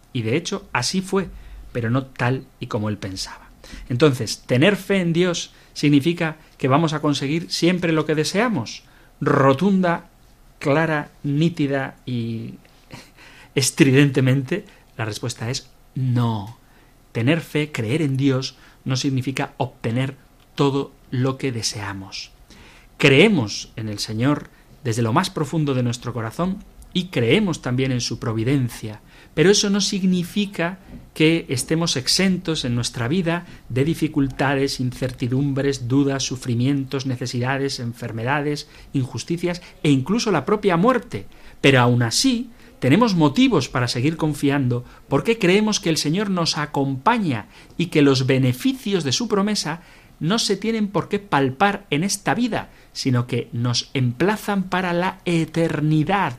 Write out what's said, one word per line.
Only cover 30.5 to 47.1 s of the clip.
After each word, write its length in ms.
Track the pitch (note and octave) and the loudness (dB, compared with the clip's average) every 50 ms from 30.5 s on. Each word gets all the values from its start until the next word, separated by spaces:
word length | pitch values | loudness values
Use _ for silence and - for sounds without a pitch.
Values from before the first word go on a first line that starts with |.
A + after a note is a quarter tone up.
| - - E3 E3+ F#3+ - - - - - - - - | -2 -4 -4 -4 -4 -8 -14 -20 -20 -20 -20 -10 0
que 320 | - D#3+ D#3 E3 E3 E3 - | 2 4 4 4 2 0 -4
estemos 480 | C3+ A#2+ - - D#3+ E3 E3+ E3 - | -4 -4 -2 -2 0 0 0 0 -2
exentos 720 | C3+ A#2+ - - - F#3+ F#3+ F#3 F3+ - E3 D#3+ D3 - | -2 -2 0 0 2 2 2 2 0 -2 -4 -4 -2 -2
en 100 | B2 A#2+ | -2 -2
nuestra 320 | A#2+ A#2 - - B2+ A#2 A#2+ | -2 -2 -4 -4 -4 -2 0
vida 380 | E3 F#3+ E3 E3 E3 F3 F3 - - - - - | 0 0 0 0 -2 -4 -6 -10 -16 -18 -14 -4
de 160 | A#2+ B2+ C#3 | -2 0 0
dificultades, 960 | E3 D#3+ - D#3 D3 - D3 C#3 C3+ - - C#3+ C3 C#3+ C3+ C#3 C3+ C#3 - | 0 0 0 -2 -2 0 0 0 0 0 0 0 0 2 0 0 -2 -2 -2
incertidumbres, 1080 | B2+ B2+ B2 - C3+ B2 B2 - B2+ A#2 B2+ C3+ D3 C#3+ C3+ C#3 C#3 C#3 C3+ B2+ B2 A#2 | -4 -4 -4 -4 -4 -6 -4 -4 -4 -2 0 0 0 0 0 0 0 0 -2 -2 -2 0
dudas, 360 | C3 C#3+ C#3+ C#3 C#3 C3+ - | 2 2 2 2 0 -2 -4
sufrimientos, 840 | - C#3 B2 - B2+ A#2+ A#2 B2 C#3 C#3+ C#3 C3+ C3 C#3+ C3+ C3 | -4 -6 -6 -4 -2 0 0 2 2 2 0 -2 -4 -4 -4 -4
necesidades, 760 | C3 B2+ B2 B2+ A#2 - A#2+ B2 B2+ C#3 C3+ C#3 C3+ C3+ - | -4 -4 -4 -6 -6 -4 -2 -2 -2 -2 -2 -2 -4 -4 -6
enfermedades, 880 | A#2+ A#2 A#2 - B2 A2 A2 A2+ A2+ B2 C#3+ D3+ C#3+ D3 D3 C#3+ - - - - - - | -8 -8 -8 -8 -10 -10 -8 -4 -2 -2 0 0 0 -2 -4 -6 -8 -12 -20 -20 -14 -6
injusticias 720 | - C#3 B2+ - - A#2 - - E3+ E3+ - F3 F3 F3 - - - - | -4 -4 -4 -4 -6 -8 -6 -6 -4 -4 -2 -4 -4 -6 -10 -16 -10 -2
e 100 | - D#3 | 2 2
incluso 380 | C#3 C3+ C3 - G3 A#3 - A3 | 2 2 2 0 0 0 0 0
la 140 | F#3 D3 - | 0 0 0
propia 320 | - G#3 G#3+ - G3 E3+ | 0 0 0 2 2 4
muerte. 500 | E3 F#3+ B3 B3+ A#3+ A#3+ - - G2 F#2 - - - - - - - | 4 4 4 2 2 -2 -6 -8 -10 -10 -12 -18 -20 -20 -20 -4 2
Pero 180 | - C#3 C3+ B2+ | 4 6 6 6
aún 240 | A#2+ B2 B2 A#2+ A#2+ | 6 6 4 4 2
así, 460 | A2+ - - - C4+ B3 A3+ B3+ - - - - - - - | 0 0 2 2 2 2 2 -2 -6 -12 -18 -20 -20 -10 -2
tenemos 360 | - B2+ C#3+ G#3 B3 A3+ F#3+ | 2 4 4 6 4 4 4
motivos 540 | E3 D3+ D3 - B3 C4 C4+ G#3+ D3 B2+ - | 4 4 4 4 4 4 4 4 2 0 0
para 180 | - C3+ B2 A#2+ | 0 -2 -2 0
seguir 300 | - B2+ A#2 D#3 E3+ - | 0 0 0 0 0 0
confiando 680 | D#3+ D#3 C#3+ - D3 C#3 C#3 C#3+ C3 B2 A#2+ A#2+ B2 - - - - - | -2 -2 0 0 0 2 2 2 2 0 0 -2 -4 -8 -16 -20 -6 -2
porque 320 | F3+ E3+ F3 A3+ A3+ A3+ | -2 0 2 0 0 2
creemos 400 | G3 E3+ F3+ G#3 G#3+ G#3+ G3+ - | 2 4 4 4 2 2 0 0
que 100 | - E3+ | 0 0
el 60 | D#3 | 0
Señor 340 | - - C#3+ D#3+ G3 A3 G3 | 0 0 0 0 0 0 0
nos 280 | F#3+ F3 D#3+ D3+ - D#3+ | 0 0 0 0 -2 -2
acompaña 920 | D3 D3 - C#3+ C#3 C#3 C3+ B2+ - G#3+ | -4 -4 -2 -2 -2 -2 -2 0 0 0